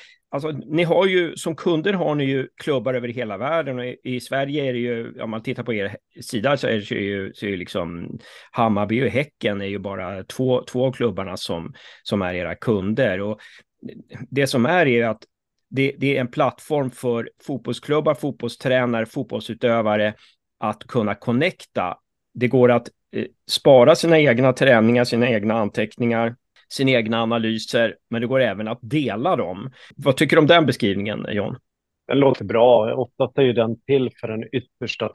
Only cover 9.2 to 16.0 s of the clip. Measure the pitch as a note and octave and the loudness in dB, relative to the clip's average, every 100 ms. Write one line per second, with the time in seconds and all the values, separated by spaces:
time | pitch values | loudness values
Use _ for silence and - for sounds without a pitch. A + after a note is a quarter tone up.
9.2 | D3 _ A2+ G2+ G2 G2+ G2 G2 F#2 F#2+ | -4 _ -4 -4 -6 -8 -8 -8 -10 -10
10.2 | F#2 - B2+ B2 - B2 C3 C3 A#2+ F#2 | -10 -4 0 0 -2 -2 -2 -2 -2 -2
11.2 | F#2 F#2 - E2+ D#2+ - - - - G2+ | -8 -8 -8 -8 -10 -16 -20 -20 -4 -2
12.2 | F2+ F2+ E2+ E2+ B2 G#2 F#2+ A2 A#2+ F#2 | -2 -4 -6 -6 -2 -2 0 0 0 -2
13.2 | G#2 G#2+ - - _ _ - - - - | -6 -8 -14 -20 _ _ -18 -18 -20 -20
14.2 | - C3 C3+ C3 B2 F3+ D3 A#2 A#2 A2 | -6 -2 0 2 2 4 4 2 0 -4
15.2 | - _ _ _ _ C3+ C3+ - | -12 _ _ _ _ -2 -2 0